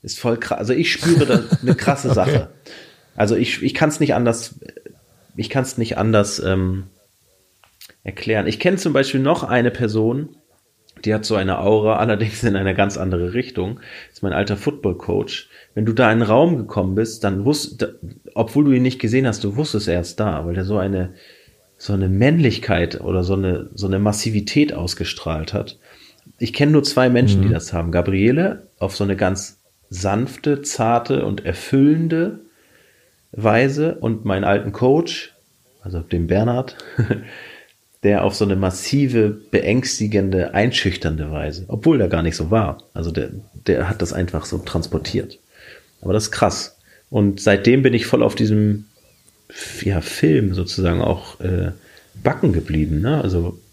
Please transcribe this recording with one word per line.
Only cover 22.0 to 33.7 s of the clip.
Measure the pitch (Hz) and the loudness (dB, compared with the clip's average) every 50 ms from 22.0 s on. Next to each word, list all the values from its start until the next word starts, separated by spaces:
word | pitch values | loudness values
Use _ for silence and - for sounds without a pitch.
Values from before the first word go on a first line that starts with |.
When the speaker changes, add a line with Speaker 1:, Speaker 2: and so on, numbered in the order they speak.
| 95 92 | 2 2
Speaker 1:
Männlichkeit | 95 98 120 143 160 170 151 117 104 - - - 98 87 87 82 - - | 2 4 4 4 6 4 4 2 2 0 -2 0 0 0 0 -2 -4 -6
oder | - - 92 92 90 | -4 -2 0 0 0
so | 92 98 | 0 0
eine, | 98 95 92 87 - - - - | 0 0 0 0 -2 -4 -8 -10
so | - 101 | -6 -4
eine | 95 95 98 | -2 0 2
Massivität | 104 107 104 104 - 110 110 104 101 - - 143 147 147 - | 2 2 0 0 -2 -2 -2 -2 -2 0 2 2 2 2 0
ausgestrahlt | - 87 87 - - 80 - - - - 80 80 78 80 - - | -4 -6 -6 -6 -6 -6 -8 -8 -8 -6 -6 -4 -4 -4 -4 -4
hat. | 104 107 - - _ _ - - - - - _ _ _ - - - | -6 -6 -6 -12 _ _ -20 -20 -20 -20 -20 _ _ _ -20 -12 -8
Ich | 117 107 - | -8 -4 0
kenn | - 143 147 | 2 4 4
nur | 156 147 139 | 4 4 4
zwei | - - 127 127 123 | 2 2 4 4 4
Menschen, | 123 120 104 104 101 95 | 6 4 4 4 4 4
Speaker 2:
Mhm. | 95 | 4
Speaker 1:
die | 95 82 | 2 2
das | 80 - - - | 0 -2 -4 -4
haben. | 85 82 85 | -4 -2 0
Gabriele | 85 87 85 98 95 95 101 117 131 160 185 202 - - - - _ - | 0 0 0 2 2 2 4 4 4 4 2 0 -2 -4 -12 -16 _ -6
auf | 104 98 - | -6 -4 -2
so | - 101 | -2 -2
eine | 98 95 | -2 0
ganz | 95 98 92 95 92 - - - _ _ _ _ _ _ - | 0 0 0 -2 -2 -6 -12 -16 _ _ _ _ _ _ -14
sanfte, | 92 90 98 95 101 110 131 135 - - - 147 143 143 | -8 -4 -2 0 0 0 -2 -4 -6 -4 -2 -2 -2 -2
zarte | 143 - - - 113 113 120 120 120 - 135 135 - | -2 -6 -4 -2 0 2 2 2 0 0 -2 -2 -2
und | 101 101 - - | -2 -4 -4 -4
erfüllende | 85 90 - - - 139 135 139 147 156 165 165 165 160 160 170 208 208 - - _ _ _ _ _ _ _ _ _ _ _ _ _ _ _ _ _ | -6 -6 -6 -4 0 2 4 6 6 4 4 2 0 0 0 -2 -2 -4 -8 -16 _ _ _ _ _ _ _ _ _ _ _ _ _ _ _ _ _
Weise | - 107 104 110 107 117 131 135 | -6 0 2 4 4 4 4 2